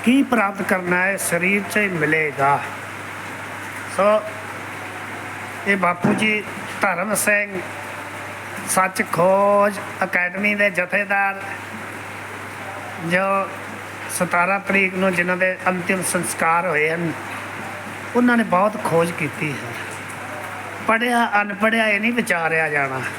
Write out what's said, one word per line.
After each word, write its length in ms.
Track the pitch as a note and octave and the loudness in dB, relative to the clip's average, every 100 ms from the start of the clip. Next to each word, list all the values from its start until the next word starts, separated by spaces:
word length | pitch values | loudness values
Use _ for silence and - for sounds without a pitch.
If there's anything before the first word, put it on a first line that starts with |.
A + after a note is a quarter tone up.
ਕੀ 200 | - C4+ | 6 4
ਪ੍ਰਾਪਤ 380 | B3 A#3+ G3+ G3 | 4 2 2 0
ਕਰਨਾ 420 | F#3 F#3+ F3+ F3+ | 0 0 2 2
ਹੈ? 140 | F#3 F#3+ | 2 0
ਸਰੀਰ 440 | - E3+ F3+ G3+ G3 | 0 0 2 0 0
'ਚ 60 | G#3+ | 0
ਹੀ 100 | G3+ | 0
ਮਿਲੇਗਾ। 720 | F3 D3+ D#3+ D3+ C3+ C#3 C#3 - - - - - - - - - - - - - - | 0 2 2 0 2 2 2 0 -8 -10 -10 -12 -10 -10 -10 -10 -10 -10 -10 -8 2
ਸੋ 240 | G3+ G#3+ - - - - - - - - - - - - - - G#3 | 4 4 2 -10 -10 -10 -10 -10 -10 -10 -10 -10 -10 -10 -10 -8 -2
ਇਹ 100 | G3 | 2
ਬਾਪੂ 360 | F3 F3 - | 2 2 2
ਜੀ 300 | G3+ G#3+ G#3+ G3+ - - - | 2 2 0 -4 -10 -10 -2
ਧਰਮ 340 | G3+ F3 G3 F#3+ | 0 0 0 0
ਸਿੰਘ 460 | - G#3 G3+ F#3+ - - - - - - - - - - - | 4 2 2 -6 -8 -10 -10 -10 -10 -10 -10 -12 -10 -10 -2
ਸੱਚ 340 | - F#3 - - | 2 2 2 -2
ਖੋਜ 680 | - F3+ F#3+ G3+ G3+ G3+ F#3+ - - | 4 6 6 6 6 6 2 -8 -2
ਅਕੈਡਮੀ 520 | F#3+ F#3 F3+ F#3 G#3 G3+ | 0 2 0 0 0 4
ਦੇ 140 | G#3 | 2
ਜਥੇਦਾਰ, 720 | F3 F3+ G3 G3+ G3 G3 F#3+ - - - - - - - - - - - - - - - - E3 | 2 0 0 0 2 0 -2 -8 -8 -10 -10 -10 -10 -12 -12 -12 -12 -12 -12 -10 -10 -10 -8 0
ਜੋ 440 | F3+ G3 G3 F#3+ - - - - - - | 2 2 2 0 -6 -10 -12 -12 -12 -8
ਸਤਾਰਾਂ 500 | - F3 - F3 G3 | -2 0 2 2 2
ਤਰੀਕ 340 | F#3+ G3 F#3+ | 2 2 2
ਨੂੰ 200 | F#3 F#3+ | 2 2
ਜਿਨ੍ਹਾਂ 240 | F3+ F3 F3+ | 2 0 2
ਦੇ 200 | F#3 F#3 F#3 | 0 0 0
ਅੰਤਿਮ 360 | F#3 E3+ F#3 | 0 0 -2
ਸੰਸਕਾਰ 640 | E3+ F#3 E3 - E3 E3+ F3+ | 0 -2 -2 0 2 2 2
ਹੋਏ 220 | D3+ D#3 | 2 2
ਹਨ, 220 | E3 E3+ D3 - - - - - - - - - A#3+ | 0 -2 -4 -8 -8 -10 -10 -10 -10 -12 -12 -2 4
ਉਹਨਾਂ 220 | B3 A#3 | 6 4
ਨੇ 60 | |
ਬਹੁਤ 400 | G3+ F3+ G3+ G#3 | 4 4 4 2
ਖੋਜ 280 | - E3 E3+ | 2 4 2
ਕੀਤੀ 400 | E3+ D3 - D3+ | 0 -4 -2 -4
ਹੈ। 200 | B2 A#2+ A#2+ - - - - - - - - - - G#3 | -4 -8 -8 -8 -10 -10 -10 -10 -10 -10 -10 -10 -6 2
ਪੜ੍ਹਿਆ 440 | A3 A#3+ A#3+ - G3+ | 2 4 2 4 2
ਅਨਪੜ੍ਹਿਆ 460 | G#3 G3 A3 A3+ A3 | 0 2 2 4 2
ਇਹ 120 | G3+ | 2
ਨਹੀਂ 140 | A3 | 2
ਵਿਚਾਰਿਆ 560 | A#3+ - F3 E3 D#3+ D#3+ | 0 0 0 2 2 2
ਜਾਣਾ। 320 | D3 C#3 C3 A#2 | 2 0 -2 -6